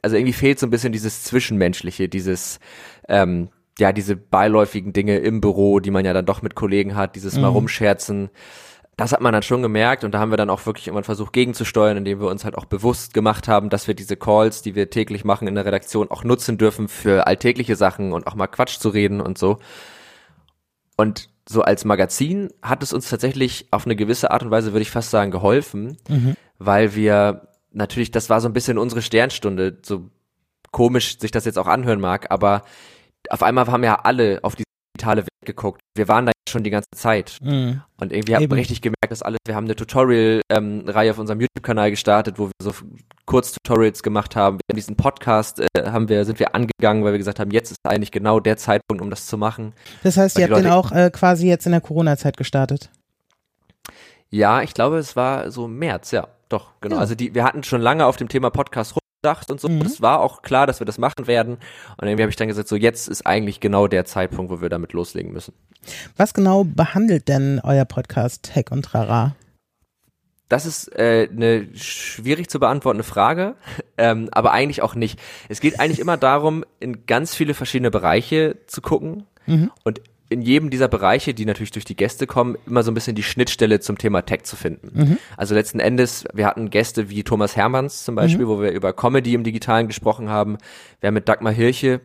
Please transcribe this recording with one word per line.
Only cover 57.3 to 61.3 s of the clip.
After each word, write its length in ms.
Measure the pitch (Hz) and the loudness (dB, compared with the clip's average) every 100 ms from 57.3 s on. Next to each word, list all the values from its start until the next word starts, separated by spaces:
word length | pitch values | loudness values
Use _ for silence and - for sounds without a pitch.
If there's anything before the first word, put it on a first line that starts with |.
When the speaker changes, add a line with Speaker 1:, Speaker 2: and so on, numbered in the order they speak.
| 117 | 0
Speaker 1:
wir 80 | |
hatten 200 | 127 147 | 0 -2
schon 180 | - 123 | -4 0
lange 240 | 117 156 131 | 0 4 2
auf 120 | - | 2
dem 120 | 120 | -4
Thema 200 | 131 123 | -2 -2
Podcast 460 | - 139 127 110 - | -2 -4 -4 -4 -6
rumgedacht 560 | _ _ 151 160 - | _ _ -2 -2 -6
und 80 | 143 | -6
so. 80 | 151 | -2
Speaker 2:
Mhm. 140 | 160 | 0
Speaker 1:
Es 200 | 170 294 | -2 0
war 200 | 113 - | 2 4
auch 200 | 117 - | 2 -2
klar, 260 | - 131 139 | -2 2 2
dass 120 | - | 0
wir 60 | 107 | -6
das 120 | 123 | -2
machen 300 | 123 - | -4 -4
werden. 300 | 120 | 0